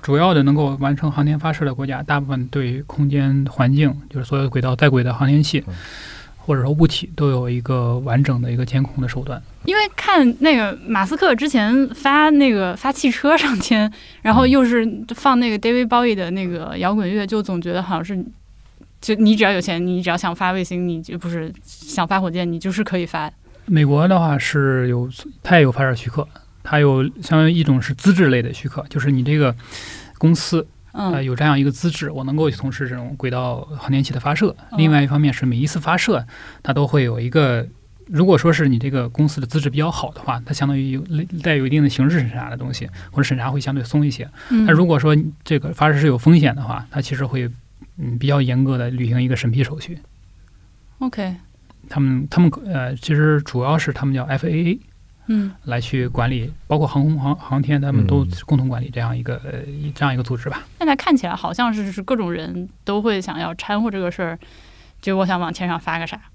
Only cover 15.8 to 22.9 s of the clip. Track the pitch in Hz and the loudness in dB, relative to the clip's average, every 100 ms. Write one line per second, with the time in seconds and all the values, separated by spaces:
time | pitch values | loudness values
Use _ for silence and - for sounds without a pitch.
15.8 | 247 240 240 202 175 190 185 170 156 151 | 2 2 2 0 -2 -4 -4 -6 -8 -4
16.8 | 180 208 185 208 196 220 202 180 170 175 | 0 0 0 -2 -2 -4 -2 -4 -2 -4
17.8 | 180 170 165 196 - - - - - - | -2 -4 -4 -6 -8 -14 -20 -20 -20 -20
18.8 | - _ - 214 214 214 208 196 180 170 | -20 _ -4 4 4 6 4 2 -2 -2
19.8 | 180 180 180 170 185 170 185 190 175 180 | -2 -2 -2 -2 -2 -2 -2 -2 -4 -4
20.8 | 180 165 165 170 170 170 160 180 - - | -4 -6 -8 -10 -6 -6 -8 -12 -20 -20
21.8 | - - 170 190 185 170 175 170 190 185 | -10 -4 0 0 0 -2 -4 -4 -4 -4
22.8 | 208 | -2